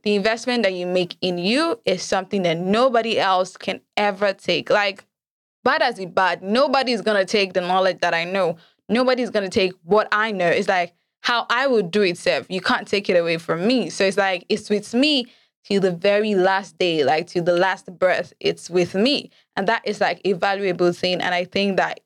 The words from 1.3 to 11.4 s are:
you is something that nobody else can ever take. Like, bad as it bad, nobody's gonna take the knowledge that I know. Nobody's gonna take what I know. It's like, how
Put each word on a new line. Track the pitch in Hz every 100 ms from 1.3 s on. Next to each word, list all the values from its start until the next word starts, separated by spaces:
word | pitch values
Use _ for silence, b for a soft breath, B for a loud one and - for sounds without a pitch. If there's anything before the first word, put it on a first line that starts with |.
| 175
you | 185 262 330 -
is | - 190
something | - 196 185 202
that | 175 160
nobody | 185 214 262 233 226 190
else | 190 185 185 -
can | - 190 _ -
ever | 208 190 202
take. | 190 - 160 -
Like, | 202 202 196 _ _ _ _ _ _ 247
bad | 311
as | 269 190
it | 180 190
bad, | 185 175
nobody's | 190 233 285 269 247 220
gonna | 190 202 190
take | 214 190
the | 180
knowledge | 180 190 190 175
that | 175
I | 165
know. | 175 196 175 165 b b -
Nobody's | 226 254 254 233
gonna | 208 190
take | 214 190 -
what | 165 208 208
I | 208 220
know. | 196 175
It's | 147 202
like, | 185 185 _ _ _
how | - 233